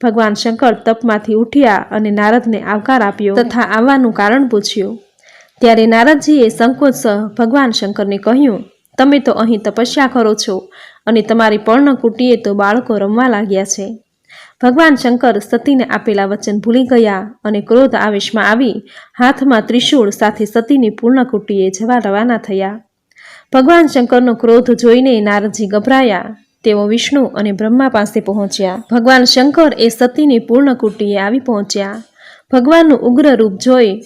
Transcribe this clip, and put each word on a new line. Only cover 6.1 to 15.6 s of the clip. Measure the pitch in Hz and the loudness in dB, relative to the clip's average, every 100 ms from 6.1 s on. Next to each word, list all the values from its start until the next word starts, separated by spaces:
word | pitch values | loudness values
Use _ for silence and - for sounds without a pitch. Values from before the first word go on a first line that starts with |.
| 302 294 302 226 | 2 2 2 2
સંકોચસહ | 220 233 262 285 254 240 202 214 208 | 2 -2 0 0 0 -2 -4 -4 -4
ભગવાન | 226 277 262 | 0 0 0
શંકરને | 214 196 202 202 196 | -2 -4 -4 -4 -2
કહ્યું, | 202 247 285 190 - _ _ - | 0 2 2 0 -8 _ _ 0
"તમે | 262 285 | 2 2
તો | 269 | 0
અહીં | - 220 220 | 0 0 -2
તપસ્યા | 208 208 240 - 262 | -2 -4 -2 0 0
કરો | 247 220 | 0 0
છો | 214 - 190 - - - _ - | -2 -4 -8 -10 -20 -20 _ -2
અને | 220 | 0
તમારી | 208 226 220 214 | 0 0 0 0
પર્ણકુટીએ | 214 233 285 262 233 220 247 233 | 0 2 2 0 -2 -2 0 0
તો | 202 | 0
બાળકો | 202 202 220 247 208 | -2 0 0 -2 -4
રમવા | 196 220 254 | -2 0 0
લાગ્યા | 214 214 190 | 0 -2 -4
છે." | 196 - 196 220 _ _ _ - - _ | -4 -8 -10 -12 _ _ _ -20 -20 _
ભગવાન | 247 254 320 269 | 0 2 2 2
શંકર | 247 247 247 220 | 0 0 0 -2
સતીને | - 233 | -4 -4